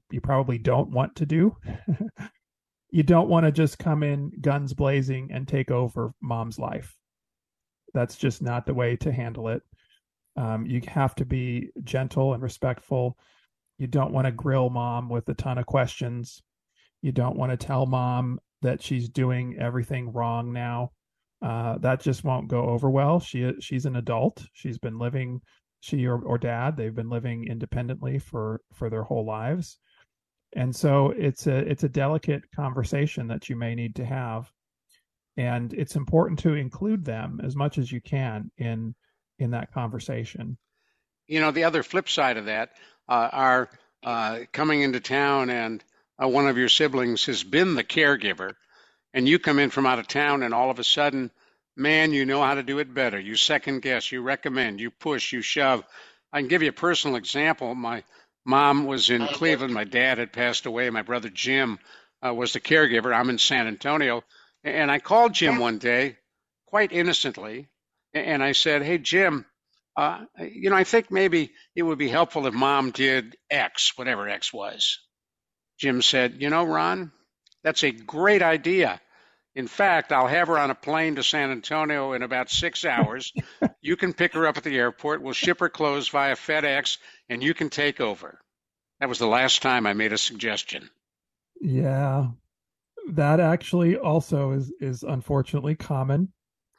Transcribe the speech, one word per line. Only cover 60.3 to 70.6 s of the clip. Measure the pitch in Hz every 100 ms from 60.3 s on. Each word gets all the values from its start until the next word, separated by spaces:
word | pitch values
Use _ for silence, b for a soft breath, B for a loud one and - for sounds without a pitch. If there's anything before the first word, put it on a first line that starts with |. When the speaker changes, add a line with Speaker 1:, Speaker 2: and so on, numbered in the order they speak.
Speaker 2:
passed | - 120 117 131
away. | 117 123
My | 113
brother | 104 120 113
Jim, | 92 127 135 131 101 b b b _
uh, | 131
was | 120 120
the | 113
caregiver. | - 156 151 117 120
I'm | 117 123
in | 117
San | - 135 113
Antonio. | 101 139 151 139 120 - b b b
A-, | 151
and | 139 147
I | 143
called | - 214 233
Jim | - 165 123
one | 120 110
day, | 120 120 139 120 _ _ _ _ _
quite | 208 202
innocently, | 175 175 151 143 104 107 113 143 _ _ _ _
a-, | 151
and | 151 147
I | 135
said, | 135 165 147
"Hey, | 143 175
Jim, | 135 180 190 143 - _ _ _ _ -
uh, | 147 180 226 -
you | 170 220